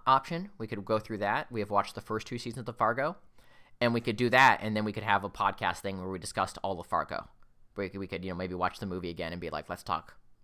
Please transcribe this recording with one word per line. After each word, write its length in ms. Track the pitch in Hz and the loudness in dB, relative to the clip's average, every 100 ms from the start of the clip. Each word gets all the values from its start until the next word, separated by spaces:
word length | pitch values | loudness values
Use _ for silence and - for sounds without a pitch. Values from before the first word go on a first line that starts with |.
| - | 4
option. 440 | 135 - 170 196 - | 4 4 -6 -8 -10
We 120 | 110 | -8
could 160 | 104 | -6
go 160 | 98 110 | 0 0
through 180 | - 107 | 0 -2
that. 320 | 101 127 - | 0 0 -2
We 80 | 117 | -4
have 100 | 101 | 0
watched 260 | 101 95 - | 0 0 -4
the 40 | |
first 280 | - 110 - | -6 -6 -4
two 100 | 120 | -8
seasons 300 | 120 120 120 | -8 -8 -8
of 80 | 113 | 0
Fargo, 400 | 113 120 147 185 - - - - - - | 2 2 -2 -4 -14 -20 -20 -20 -14 0
and 120 | 120 | 2
we 80 | 117 | 2
could 160 | 120 107 | 2 2
do 140 | 123 | 6
that, 300 | 127 131 104 | 10 10 8
and 140 | 110 107 | 2 0
then 80 | |
we 80 | 107 | 0
could 100 | 104 | -2
have 220 | 107 101 | 2 2
a 60 | 98 | 2
podcast 480 | - 98 - 95 87 | 0 0 2 -2 -2
thing 180 | 98 95 | -4 -6
where 100 | 92 | -6
we 100 | 92 | -6
discussed 380 | - - 95 - | -6 -2 -2 -2
all 160 | 98 90 | -6 -6
of 80 | - | -2
Fargo. 420 | 85 76 - - - - - - - | -2 0 -4 -8 -16 -20 -20 -14 -6
We 120 | 95 | -6
could, 100 | 98 | -6
we 80 | 95 | -6
could, 180 | 92 | -6
you 60 | 92 | -4
know, 60 | 87 | -4
maybe 180 | 92 | -4
watch 240 | 90 90 - | -2 -2 -2
the 80 | 101 | -6
movie 240 | 90 87 | -4 -6
again 220 | 85 82 | -6 -6
and 80 | 87 | -6
be 100 | 85 | -6
like, 180 | 76 76 | -6 -8
"Let's 140 | 87 | -8
talk 340 | - 80 - - - - | -4 -4 -6 -20 -20 -20